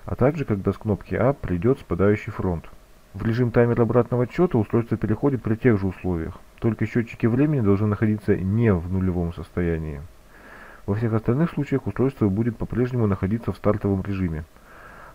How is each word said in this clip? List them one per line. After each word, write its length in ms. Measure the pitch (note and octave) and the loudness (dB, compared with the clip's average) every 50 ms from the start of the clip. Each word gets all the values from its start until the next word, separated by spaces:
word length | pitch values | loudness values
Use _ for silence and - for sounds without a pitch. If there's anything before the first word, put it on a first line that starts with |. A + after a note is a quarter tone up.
| - | -10
а 80 | - - | -8 -2
также 320 | - A#2+ C3+ D3+ E3 C#3 | 2 2 2 2 0 -2
когда 260 | - A2 G2 F#2+ G2 | -2 -2 0 0 -2
с 60 | F#2+ - | -2 -2
кнопки 360 | - A2 G2+ E2+ - - F#2 | -2 -2 -2 -2 -2 -4 -2
"А" 200 | - G#2+ B2+ C#3+ | 0 2 2 0
придёт 460 | - - - F2+ F2+ E2+ A#2 C3+ - | 0 -2 -4 -2 0 2 0 0 0
спадающий 500 | - - F#2 E2+ F#2+ G2+ G#2 G#2+ - - | -2 -4 0 2 4 4 2 2 -2 -6
фронт. 340 | - - F#2 F#2 F2 D#2+ - - - - - - - - - - | -6 -4 -2 -2 -2 -4 -6 -12 -18 -20 -20 -20 -20 -20 -20 -18
В 140 | - F#2+ - | -12 -6 -2
режим 240 | A2+ A2+ A#2+ B2+ A#2 | -2 0 2 0 2
таймера 320 | A2 B2 A#2+ A#2+ A#2+ A#2 | 4 4 4 4 4 2
обратного 400 | A#2 A2 A#2 B2 A#2 - B2+ A#2+ | 2 4 4 2 2 2 0 -2
отсчёта 340 | B2 A#2+ - - F3 F3+ - | -2 -2 0 0 0 2 2
устройство 400 | B2 G#2 - - A#2 A2+ - A#2 | 2 0 2 0 0 0 0 -2
переходит 460 | - - G2 G#2+ - - C#3+ C#3 A2+ | -2 -2 -2 0 0 0 0 0 0
при 140 | - G#2+ A2 | -2 -2 -2
тех 220 | G#2+ - B2+ A2+ G2 | 2 4 4 4 4
же 100 | F#2+ F#2+ | 2 -2
условиях, 500 | F2 - - F2+ F2+ E2 D#2+ D#2 - - - - - - | -4 -4 -4 -2 -2 -2 -4 -6 -10 -14 -18 -20 -10 -4
только 260 | - A#2 A2 - A2+ | -4 -2 -2 -2 -2
счётчики 400 | G#2+ - A#2+ A2+ - - - - | -2 0 -2 -2 -2 -2 -2 0
времени 340 | A#2 A2+ B2+ C#3+ D#3 D#3 C3+ | 2 2 2 2 2 2 2
должны 280 | A2+ G2 G2+ F#2+ A2 G#2+ | 4 4 4 4 2 0
находиться 460 | G2+ - A2+ G#2+ G#2+ G#2 - - G2+ | 0 2 0 0 0 0 0 0 0
не 380 | D#2+ F2+ F#2+ G2+ A2+ A#2 A2+ | 0 0 0 0 2 4 4
в 180 | G2 E2+ E2 F2 | 4 2 0 -2
нулевом 440 | F#2 F#2+ F#2+ F#2 F2 F2+ F2 E2+ E2 | -2 0 0 0 0 0 -2 -4 -4
состоянии. 640 | - E2 - - F2+ F2 E2+ E2 D#2+ D#2+ D#2 D2 C#2+ D2 - - - - - - - - - - - - - - - - | -8 -12 -8 -4 -2 -2 0 -2 -2 -4 -6 -10 -10 -12 -16 -18 -20 -20 -20 -20 -20 -20 -20 -20 -20 -20 -20 -20 -10 -6
Во 80 | - G2+ | -4 -2
всех 180 | G#2+ A#2 A2+ | -2 0 0
остальных 380 | A2 A2+ A2+ - A#2+ C3+ E3 E3+ | 0 0 0 0 0 2 0 0
случаях 360 | - - C#3+ - C#3 C3 - | -2 -4 -2 -2 -2 -2 -2
устройство 420 | - - - A#2+ C3+ - - A2 G#2 | -4 -2 0 0 0 0 0 0 2
будет 280 | F#2+ G#2 A#2 A#2+ A2 | 2 2 0 -2 -4
по-прежнему 500 | - - E2+ - A2 B2+ B2 B2+ B2 A2+ | -4 -6 -4 -2 -2 -2 0 0 0 0
находиться 460 | G#2 G2 - - F#2 G#2+ A2+ - - | 0 0 0 -2 -2 -2 -2 -4 -6
в 40 | F#2+ | -6
стартовом 460 | - - G#2 G#2 G2+ - G2+ G2 F#2+ | -2 0 0 0 2 0 0 0 0
режиме. 420 | F#2 G2 G2+ F#2+ F#2 F2 D#2+ D2+ D#2 - - - - - - - - - - - - - - | -2 -2 -2 -2 -2 -2 -2 -4 -8 -12 -16 -20 -20 -20 -20 -20 -20 -20 -20 -20 -20 -20 -10